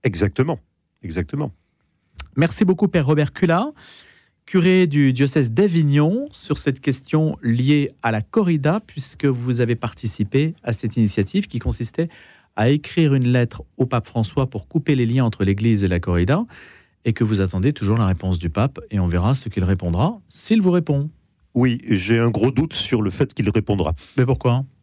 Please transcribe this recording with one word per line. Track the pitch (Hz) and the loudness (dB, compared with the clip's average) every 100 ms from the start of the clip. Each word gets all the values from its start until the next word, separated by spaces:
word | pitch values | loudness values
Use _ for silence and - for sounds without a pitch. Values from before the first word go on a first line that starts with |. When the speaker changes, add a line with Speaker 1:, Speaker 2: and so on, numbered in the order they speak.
Speaker 1:
Exactement, | 127 85 98 - 131 123 _ _ _ _ | -4 0 -2 0 -2 -2 _ _ _ _
exactement. | 101 82 82 - 73 - _ _ _ _ _ - - - | -8 -6 -4 -4 -6 -10 _ _ _ _ _ -18 -10 -2
Speaker 2:
Merci | 165 - 185 | -2 2 0
beaucoup, | 180 202 | 2 2
Père | 175 139 | 0 2
Robert | 151 147 | 2 0
Cula, | - 175 165 269 302 - - - _ _ _ - | 0 0 2 -2 -8 -20 -20 -20 _ _ _ -2
curé | 185 175 185 180 | 2 4 4 4
du | 143 139 | 4 2
diocèse | 127 139 156 123 | 4 2 2 0
d'Avignon, | 113 202 170 151 143 151 214 277 | 2 2 4 4 4 2 0 -4
sur | - - 147 | -12 -6 -4
cette | - 131 | -2 -2
question | - 135 - 156 156 - | -2 -4 -2 0 0 -2
liée | 117 117 127 147 143 - | -2 0 2 2 0 -4
à | 117 | -4
la | 110 | -2
corrida, | 101 - 185 160 143 196 - | -2 0 2 2 0 -2 -4
puisque | - - - 143 | -12 -12 -2 -2
vous | 123 123 120 | -2 -2 0
avez | 120 117 | 0 0
participé | 113 - 110 - 101 135 156 - | -4 -8 -10 -4 -2 0 -2 -4
à | - | -6
cette | 110 113 - | -4 -4 0
initiative | 107 101 98 190 202 | 0 0 -2 -2 -4
qui | - | -6
consistait | - 123 117 - 170 - - - _ - | -6 -6 -6 -4 -6 -6 -20 -20 _ -2
à | 113 | 0
écrire | 147 - - 156 139 | 0 -2 0 2 4
une | 123 | 2
lettre | 123 120 - - - | 2 0 -4 -20 -4
au | 127 | -2
pape | 123 - | -2 -4
François | 120 107 - 131 | -4 -2 -2 -4
pour | - - | -6 -4
couper | 165 135 135 | -4 0 0
les | 120 | 2
liens | 127 120 | 2 0
entre | - | 0
l'Église | 95 98 113 107 | -2 0 2 2
et | 98 | 2
la | 87 | -2
corrida, | 85 87 90 156 233 - - - _ _ | 0 0 2 0 -2 -10 -20 -20 _ _
et | 117 | -4
que | 113 | -2
vous | 110 104 | 0 0
attendez | 95 87 107 | -2 0 -2
toujours | 147 101 113 | -2 0 2
la | 101 | 2
réponse | 90 95 87 | 0 -2 -2
du | 82 | -4
pape, | 76 123 - - | -2 -2 -4 -6
et | 104 | -2
on | 90 | 0
verra | 85 98 131 | 0 0 -2
ce | - | -4
qu'il | 101 | -4
répondra, | 90 95 90 85 151 220 _ | -2 0 -2 0 -2 -4 _
s'il | - - 226 | -16 0 2
vous | 185 | 4
répond. | 175 165 143 147 - _ _ _ | 2 0 -2 -2 -10 _ _ _
Speaker 1:
Oui, | 131 127 120 - | 0 0 0 -2
j'ai | 98 92 117 | -2 2 2
un | 117 | 2
gros | 107 120 | 2 0
doute | 127 160 | 0 -2
sur | - - 123 | -4 -2 0
le | 101 | -2
fait | 92 - | -2 -4
qu'il | - 104 | 0 -2
répondra. | 110 104 101 78 80 - - | 0 0 -2 -2 -4 -6 -2
Speaker 2:
Mais | 127 | 0
pourquoi ? | 127 127 120 135 _ | 0 0 -2 -4 _